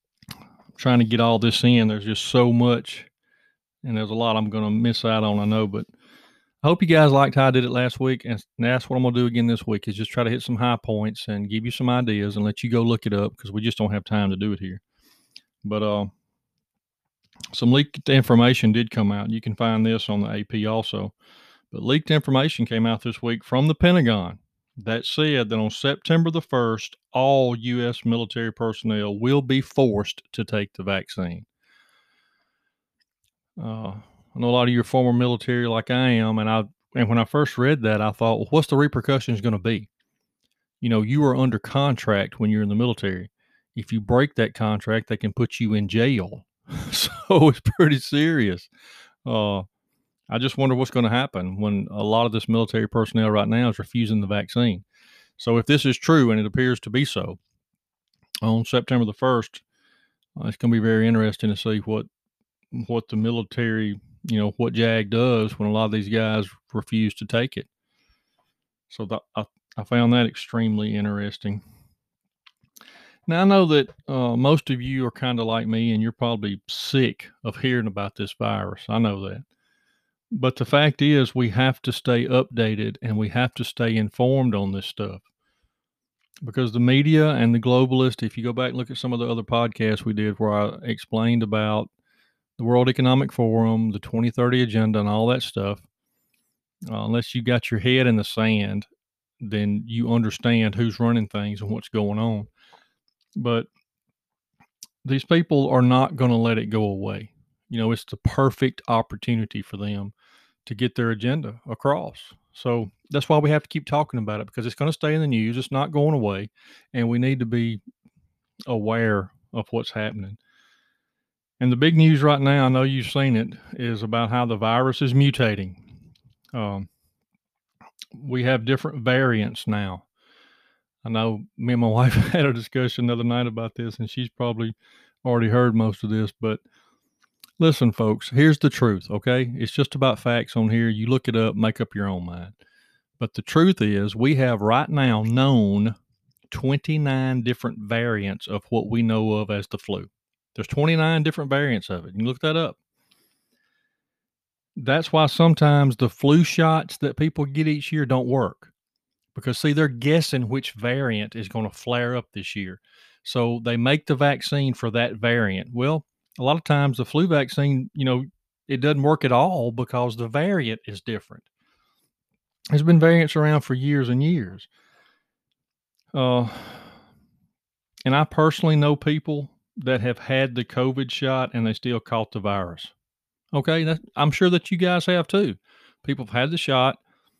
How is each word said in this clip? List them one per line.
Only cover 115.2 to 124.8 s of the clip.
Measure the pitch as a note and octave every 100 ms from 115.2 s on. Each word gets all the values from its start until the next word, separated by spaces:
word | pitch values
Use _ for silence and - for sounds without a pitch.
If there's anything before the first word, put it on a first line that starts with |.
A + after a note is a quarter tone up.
the | D3+
news. | A#2+ A2 A#2+
It's | B2+
not | C3+ D3
going | D3 D3
away, | D3+ G#2 F#2+ G#2 _ _ - _
and | B2+ A#2
we | A#2+
need | B2+ C3+
to | A#2+
be | A#2+ A#2 G#2+ - - _ _ _ _ _ - -
aware | A2+ G#2 A2+ A2+ G#2 F#2+ _ _
of | A#2 G#2+
what's | A#2 A#2+
happening. | A2+ G#2+ G#2+ F#2+ G#2 _ _ _ _ _ _ _ _ _ _ _ -
And | B2+
the | B2
big | D3+ E3
news | D#3+ D3+
right | D3 C#3+
now, | C#3 C#3 C3
I |
know | C3
you've | C3+ C3+ A#2
seen | C#3+ C#3 A2+
it, | A#2 - -
is | - A#2+ A2+
about | A2 A#2 A2+
how | B2 A#2+
the | A2
virus | A2 A#2